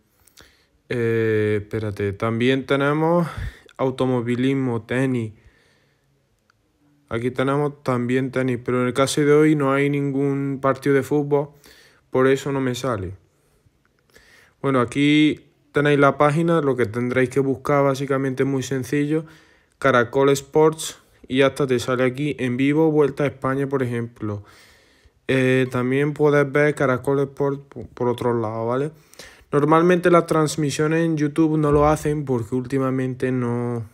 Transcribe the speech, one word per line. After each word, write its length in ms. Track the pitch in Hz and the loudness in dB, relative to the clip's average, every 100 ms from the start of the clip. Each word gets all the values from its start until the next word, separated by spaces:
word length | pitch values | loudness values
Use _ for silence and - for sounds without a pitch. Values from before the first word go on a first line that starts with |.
| _ _ _ - - _ _ _ - | _ _ _ -20 -20 _ _ _ -8
eh, 720 | 127 117 113 110 107 107 107 | -2 0 2 2 2 2 0
espérate, 540 | 101 113 107 104 101 | -4 -6 -6 -4 -4
también 500 | 95 113 113 123 135 | -2 -2 2 2 2
tenemos 640 | - 139 139 151 160 175 165 - - - - - | 0 0 0 0 2 2 0 -6 -10 -12 -14 -4
automovilismo, 1040 | 131 127 131 123 117 120 131 135 131 117 | -4 0 0 0 -2 0 0 0 -2 -4
tenis. 520 | - 123 135 127 110 - - _ _ _ _ _ _ _ _ _ _ _ _ _ _ _ - | -4 -2 -2 -2 -6 -10 -20 _ _ _ _ _ _ _ _ _ _ _ _ _ _ _ -10
Aquí 200 | 117 123 | -6 -4
tenemos 520 | 127 135 143 147 143 | -2 -2 0 -2 -4
también 480 | - 123 120 127 131 | -4 -2 0 -2 -2
tenis, 280 | 127 131 120 | -2 -2 -4
pero 160 | 123 123 | -2 -2
en 60 | 123 | 0
el 80 | |
caso 260 | 123 135 - | 0 0 2
de 100 | 147 | 4
hoy 260 | 147 156 156 | 4 4 2
no 180 | 135 | 2
hay 160 | 139 143 | 0 0
ningún 680 | 143 143 135 139 139 139 135 | 0 -2 -2 -2 -2 -4 -2
partido 320 | 135 131 143 | -2 0 0
de 80 | 139 | 0
fútbol, 480 | 123 147 147 143 156 - - - _ _ _ | 0 -2 0 -2 -2 -10 -20 -20 _ _ _
por 200 | 127 131 | 0 2
eso 220 | 135 143 | 2 -2
no 120 | 135 | -4
me 120 | 131 | -4
sale. 440 | 120 135 107 90 95 _ _ _ _ _ _ _ _ _ - _ - _ _ | -4 -4 -4 -6 -12 _ _ _ _ _ _ _ _ _ -20 _ -20 _ _
Bueno, 180 | 139 131 | -2 0
aquí 680 | 117 139 147 151 151 - _ _ _ | 0 0 2 4 2 0 _ _ _
tenéis 260 | 147 147 143 | -2 2 4
la 180 | 139 135 | 4 4
página, 460 | 147 147 170 165 | 2 2 2 2
lo 140 | 143 123 | 0 0
que 100 | 110 | -2
tendréis 420 | 117 123 123 127 | -4 -2 0 0
que 120 | 139 | 0
buscar 440 | 135 131 - 143 | -2 -2 -2 0
básicamente 600 | 139 131 139 135 135 131 | 0 0 -2 -2 -2 -2
es 40 | 135 | -2
muy 140 | 135 | -2
sencillo, 640 | 123 135 127 147 147 156 160 - _ _ _ - | -4 -6 -4 -2 -2 -2 -6 -16 _ _ _ -2
Caracol 520 | 139 123 117 135 139 | 2 2 2 2 2
Sports, 680 | 139 - 156 156 156 - - _ _ - | 2 0 2 4 2 -8 -14 _ _ -4
y 100 | 131 | 2
ya 100 | 135 | 2
está, 180 | 135 139 | 2 0
te 120 | 123 | 0
sale 260 | 117 127 | 0 0
aquí 320 | 127 127 147 131 | 0 0 -4 -4
en 180 | 127 123 | -4 0
vivo, 340 | 139 147 160 | 0 2 2
Vuelta 340 | 151 143 143 | 2 2 0
a 20 | 143 | -4
España, 420 | - 131 135 139 | -4 -4 -4 -2
por 140 | 139 | -2
ejemplo. 640 | 123 120 117 - 107 101 98 - - _ _ _ _ _ - | -2 -4 -8 -8 -8 -8 -12 -20 -20 _ _ _ _ _ -2
Eh, 360 | 131 127 131 131 | 0 2 2 0
también 420 | 131 127 135 147 | -2 -2 0 -2
puedes 380 | 147 151 143 139 | 0 2 4 2
ver 240 | 143 151 | 2 2
Caracol 460 | 147 139 123 - 139 | 2 0 0 0 -2
Sports 400 | 139 139 139 139 - | -2 -2 -4 -4 -10
po-, 180 | 123 104 | -16 -14
por 140 | - 123 | -4 -2
otro 260 | 120 120 120 | 0 -2 -2
lado, 260 | 110 113 113 | -2 -4 -4
¿vale? 240 | 127 151 156 _ - - - _ | -4 -4 -10 _ -20 -20 -20 _
Normalmente 580 | 143 147 160 175 180 175 | 0 4 4 4 4 4
las 160 | 170 165 | 4 2
transmisiones 800 | 160 151 - 147 131 151 160 | 0 0 -2 -2 -2 -2 0
en 120 | 165 156 | 0 -2
YouTube 400 | 147 147 160 156 | -2 0 0 2
no 140 | 147 | 2
lo 180 | 147 147 | 4 4
hacen 360 | 151 151 151 | 2 -2 -4
porque 320 | 135 123 110 127 | -2 -4 -2 -4
últimamente 760 | 127 135 131 131 131 127 131 | -2 -2 -2 -2 -4 -4 -2
no... 580 | 127 120 120 120 120 107 | -2 -2 -2 -4 -6 -8